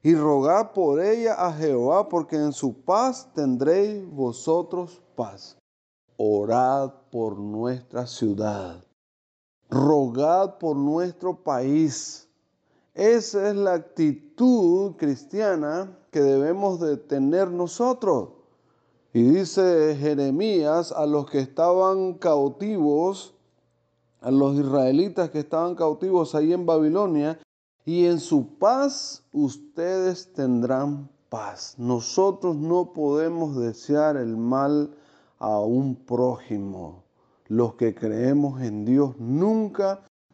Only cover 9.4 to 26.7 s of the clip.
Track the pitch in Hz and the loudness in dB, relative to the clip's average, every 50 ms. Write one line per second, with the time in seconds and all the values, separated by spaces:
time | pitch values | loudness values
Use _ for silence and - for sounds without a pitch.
9.4 | _ _ _ _ _ _ - 127 135 143 156 147 139 123 117 127 143 151 170 185 | _ _ _ _ _ _ -2 0 2 4 4 2 2 0 -2 -2 0 2 2 2
10.4 | 190 190 190 - - 165 151 139 139 143 151 165 175 180 170 - - 185 180 - | 2 0 -4 -6 -4 -4 -2 0 0 0 0 0 -2 -4 -6 -6 -6 -6 -6 -6
11.4 | _ 165 143 123 127 135 143 156 160 151 127 - - - - - - _ _ _ | _ -4 -2 -2 0 0 2 2 2 0 0 -4 -10 -12 -16 -16 -20 _ _ _
12.4 | _ _ _ _ _ _ _ _ _ _ _ 160 190 214 233 233 220 226 - 202 | _ _ _ _ _ _ _ _ _ _ _ 0 2 4 4 4 2 -2 -4 -2
13.4 | 196 208 208 196 202 190 180 170 165 - - - 160 151 139 - - - _ - | 0 0 0 0 0 0 0 -2 -4 -8 -4 0 0 0 0 -2 -8 -20 _ 2
14.4 | 240 254 254 233 190 170 170 185 196 202 165 - - 147 139 120 - - - 202 | 4 4 4 6 4 4 4 2 2 -2 -4 -4 -2 -2 -2 -4 -6 -8 -4 -2
15.4 | 220 208 185 160 147 147 156 175 190 190 180 - _ _ - 156 143 139 135 135 | 0 0 0 0 -2 -4 -4 -6 -6 -8 -12 -20 _ _ 0 2 4 4 4 4
16.4 | 139 151 175 196 202 196 185 170 170 156 147 127 - - 147 139 135 139 160 185 | 2 0 0 0 0 -2 -2 0 -2 -2 -2 -4 -4 -4 -2 0 0 2 2 2
17.4 | 196 180 175 175 175 170 - - 240 247 254 247 240 196 165 127 98 - - _ | 0 0 0 -4 -4 -6 -2 -2 0 0 0 0 0 0 0 0 0 -6 -12 _
18.4 | _ _ _ _ _ _ _ _ _ _ _ _ _ _ _ 120 117 123 151 185 | _ _ _ _ _ _ _ _ _ _ _ _ _ _ _ 4 6 6 6 4
19.4 | 196 180 - 196 190 185 175 165 151 156 151 139 143 151 147 139 139 135 135 156 | 4 0 0 2 4 4 4 4 4 2 2 0 0 0 0 0 0 0 0 0
20.4 | 202 220 208 180 151 147 156 170 170 - - - 151 147 147 147 139 - - 143 | 0 2 2 2 2 2 0 0 -2 -2 -4 -2 -2 0 0 0 -2 0 -2 -2
21.4 | 135 127 - - 165 175 180 185 190 190 190 190 190 185 175 160 - 180 156 147 | -2 -2 -2 0 2 4 4 4 4 2 2 0 -2 -4 -4 -2 0 2 2 2
22.4 | 139 139 127 - 202 208 220 190 156 147 147 147 165 185 196 190 - - _ _ | 2 0 -2 -4 -6 -4 -2 0 2 2 2 2 2 0 -2 -6 -12 -20 _ _
23.4 | _ _ _ _ _ _ _ _ _ _ _ _ _ _ _ _ - 120 135 139 | _ _ _ _ _ _ _ _ _ _ _ _ _ _ _ _ -4 0 2 4
24.4 | 139 139 143 143 147 135 131 143 131 127 135 147 180 202 170 - 180 156 127 151 | 4 4 2 0 0 0 2 2 2 4 4 2 2 0 0 -2 -2 -2 -2 -6
25.4 | 147 147 - 160 165 175 180 - 170 156 151 151 180 190 190 180 165 - - 156 | -6 -2 -2 -2 -2 -2 -2 -2 -2 -2 -2 -2 -2 0 2 2 0 0 0 0
26.4 | 151 156 175 180 180 165 | 2 2 2 0 2 2